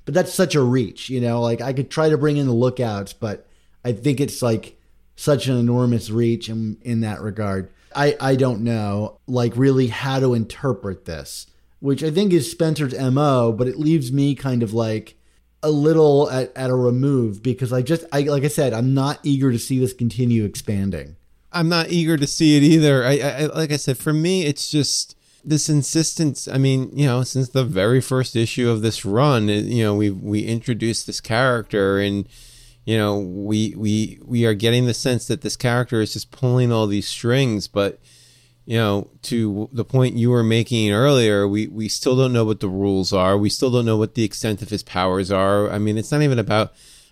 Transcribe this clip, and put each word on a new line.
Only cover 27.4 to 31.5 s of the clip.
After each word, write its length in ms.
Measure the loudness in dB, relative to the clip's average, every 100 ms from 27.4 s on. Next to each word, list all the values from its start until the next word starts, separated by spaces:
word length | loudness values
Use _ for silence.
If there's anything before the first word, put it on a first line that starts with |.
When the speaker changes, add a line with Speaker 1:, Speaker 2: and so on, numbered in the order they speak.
| -2
Speaker 2:
the 160 | -2
very 360 | -2 0 2 2
first 360 | 2 -2 -2 -2
issue 320 | -2 0 0
of 140 | 0
this 220 | -2 -4
run, 440 | -2 0 2 2 2
it, 160 | 0
you 180 | 0 0
know, 120 | 0
we, 160 | 2 0
we 320 | -2 -4 -4
introduced 640 | -2 -6 -4 -4 -4 -4 -8
this 160 | -10
character 760 | -4 0 0